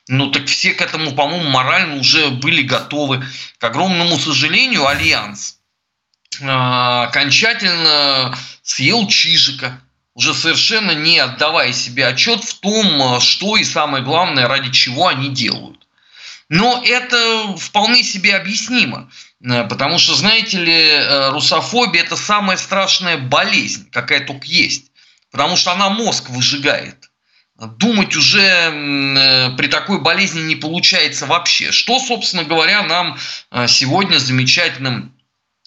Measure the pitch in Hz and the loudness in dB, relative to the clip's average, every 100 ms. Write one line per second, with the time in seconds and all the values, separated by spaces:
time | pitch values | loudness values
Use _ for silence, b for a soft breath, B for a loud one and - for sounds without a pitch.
0 | - 131 139 139 135 - 185 170 170 160 | -2 0 0 -2 -2 -2 -2 -2 -4 -4
1 | 156 139 143 175 160 131 127 170 180 143 | -4 0 0 0 0 2 2 0 0 -2
2 | 127 156 151 127 147 170 127 123 - 147 | 0 2 2 0 0 0 0 -2 -2 -4
3 | 143 127 131 B B - 117 127 185 180 | -2 -2 -6 B B -6 -4 0 0 2
4 | 170 165 143 135 151 190 262 214 139 147 | 0 0 0 0 0 0 0 2 0 2
5 | 160 135 104 104 - - _ _ _ _ | 0 0 -2 -10 -12 -14 _ _ _ _
6 | _ _ _ - 135 131 127 127 123 123 | _ _ _ -10 -2 0 2 2 2 2
7 | 117 127 143 131 220 226 196 170 160 147 | 0 0 0 2 2 0 -2 0 2 2
8 | 143 135 127 127 B B - - 135 226 | 2 0 -2 -6 B B -8 -2 0 2
9 | 214 - - - - 131 131 127 - _ | 2 2 2 2 2 -2 -8 -10 -18 _
10 | _ 120 123 139 165 143 - 220 202 156 | _ -4 -2 0 0 0 0 0 0 0
11 | 156 165 131 120 151 160 127 123 - 123 | 2 2 0 0 0 2 0 -2 -4 -2
12 | 127 127 - 226 - - 190 220 202 147 | 0 0 0 0 -4 -6 -2 0 2 2
13 | 131 123 - - 190 214 143 170 151 139 | 2 2 2 0 0 0 0 0 -2 -2
14 | 131 156 180 143 123 135 131 127 127 123 | 0 0 0 0 0 0 0 0 0 2
15 | 180 139 139 127 113 - 62 - _ B | 0 0 -2 -4 -4 -4 -8 -20 _ B
16 | B B B B - 156 233 247 240 247 | B B B B -2 2 2 2 0 -2
17 | 247 240 226 220 214 170 - 214 202 247 | 0 0 2 0 -2 -6 -4 0 2 2
18 | 208 196 202 196 175 220 - 247 156 101 | 0 0 0 0 -2 -4 -2 0 0 -4
19 | - B B _ 123 123 104 113 135 170 | -12 B B _ -2 0 0 -2 0 2
20 | - 147 185 226 220 190 170 165 160 147 | 2 2 2 2 2 0 2 4 4 4
21 | 120 139 135 143 139 160 - 240 233 170 | 2 2 2 0 0 0 0 0 2 0
22 | 170 160 - 208 196 185 - 196 185 - | -2 -4 0 0 2 -2 -2 0 2 0
23 | 180 160 127 147 196 202 107 - - 123 | 0 -2 0 2 2 0 -2 -6 -6 -6
24 | 123 143 139 139 135 170 127 - - b | -2 -2 -2 -10 -4 0 0 -2 -8 b
25 | b b _ 127 147 180 185 180 196 214 | b b _ -2 0 0 0 0 0 0
26 | 220 139 - 127 123 139 139 113 - - | -2 -2 -4 -2 -2 0 0 0 -4 -14
27 | - _ _ _ _ _ 110 113 214 220 | -20 _ _ _ _ _ -14 -2 2 2
28 | 180 156 143 202 196 180 165 151 143 143 | 2 2 2 4 4 4 2 -2 -2 -2
29 | 139 135 135 131 127 127 147 160 - 190 | 0 2 2 4 2 0 0 0 0 0
30 | 147 175 190 160 156 147 151 170 - 190 | 2 0 0 -2 -4 -4 -4 -2 0 2
31 | 151 - 143 165 - - - - - 247 | 0 -2 0 0 2 0 0 0 0 0
32 | - 233 - 180 156 160 160 208 160 170 | 0 -2 -2 -4 0 2 2 2 0 -2
33 | 175 131 B B - 120 120 - 131 165 | -2 -6 B B -8 -2 2 2 2 2
34 | 196 160 131 127 127 - 165 127 131 113 | 2 0 2 2 2 2 0 -2 -4 -6
35 | 98 - _ _ _ _ | -8 -18 _ _ _ _